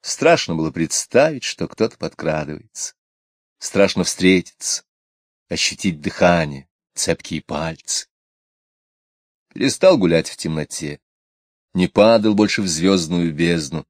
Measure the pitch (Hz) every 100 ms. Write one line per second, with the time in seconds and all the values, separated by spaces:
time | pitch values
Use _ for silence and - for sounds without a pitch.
0 | - - 147 170 - 82 80 82 82 -
1 | - 117 151 143 - - 80 - 113 -
2 | 80 - 80 78 73 76 _ - - _
3 | _ _ _ _ _ _ - 101 98 -
4 | 87 - 92 92 87 _ - - _ _
5 | _ _ _ _ _ 85 - - 101 78
6 | 85 - 90 87 78 69 - _ _ -
7 | - 82 - 80 - 76 80 80 - -
8 | - _ _ _ _ _ _ _ _ _
9 | _ _ _ _ _ - 135 - 185 180
10 | 90 82 78 - - 78 76 - 76 73
11 | _ _ _ _ _ _ _ 92 90 -
12 | 107 113 107 101 104 - 98 80 90 98
13 | 80 87 85 76 85 85 73 78 -